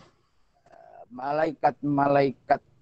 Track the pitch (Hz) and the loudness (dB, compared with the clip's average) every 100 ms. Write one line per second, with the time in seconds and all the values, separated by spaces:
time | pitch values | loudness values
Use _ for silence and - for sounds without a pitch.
0 | _ _ _ _ _ _ _ - 55 101 | _ _ _ _ _ _ _ -20 -20 -20
1 | - 123 131 151 160 147 151 - 143 143 | -20 -12 -6 -2 -2 -2 -4 -2 -4 0
2 | 143 143 139 120 - 139 _ _ | 2 2 0 -2 -4 -4 _ _